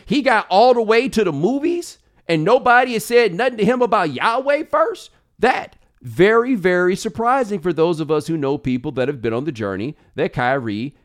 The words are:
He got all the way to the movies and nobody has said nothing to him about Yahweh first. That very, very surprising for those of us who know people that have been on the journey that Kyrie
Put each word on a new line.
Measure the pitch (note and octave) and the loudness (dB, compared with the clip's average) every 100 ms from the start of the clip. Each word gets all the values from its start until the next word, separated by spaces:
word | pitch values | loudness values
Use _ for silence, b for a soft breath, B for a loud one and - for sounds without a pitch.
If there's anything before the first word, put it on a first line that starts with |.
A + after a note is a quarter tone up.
| B | B
He | C4+ | 0
got | C4 A3 - | 0 0 0
all | F#3 B3+ | 2 4
the | A#3+ | 4
way | G#3+ A3+ A3 | 2 2 2
to | A3+ | 0
the | F#3 | -2
movies | C#3+ F3+ C#4 E4 F4 - - _ _ - | 0 -2 -2 -2 -4 -8 -20 _ _ -4
and | E3 | -2
nobody | D#3+ B3+ A#3+ A#3+ B3+ | 2 2 4 4 2
has | A3+ - | -4 2
said | A#3+ A3+ | 2 2
nothing | E3+ C4 A3+ | 0 -4 0
to | G3+ | 0
him | B3 | 2
about | A#3+ G#3+ E3 | 2 0 -2
Yahweh | B2 G#3 A#3+ C4+ D4 | -2 -2 0 0 -2
first. | - D4 E4 F#4 - _ _ - | 0 0 0 -4 -16 _ _ -2
That | A#3 - - _ _ _ | 0 0 -6 _ _ _
very, | B2 A2+ G3 A#3 B3 A#3+ | -8 2 4 4 2 0
very | F#3 F3+ F3+ F#3 | 2 2 0 -2
surprising | A3 A3 A#3 C4+ G#3+ G3+ | -6 -4 -2 0 -2 -4
for | F3+ | -2
those | D#3 E3 D#3+ | 0 0 0
of | D3 | -2
us | D3+ - | -2 -2
who | D#3+ | -4
know | C#3 C#3+ | -2 -2
people | C3 B2+ D3 | -2 -4 -4
that | B2+ B2+ | -4 -4
have | C#3 | -2
been | A2+ | -4
on | A2+ D#3 | -4 -6
the | |
journey | A2+ G2+ F#2+ A#2+ - b - | -6 -6 -6 -8 -10 b -6
that | E3 | -6
Kyrie | - B2 C#3 A2+ G#2 C#3 b | -2 -2 -2 -4 -6 -8 b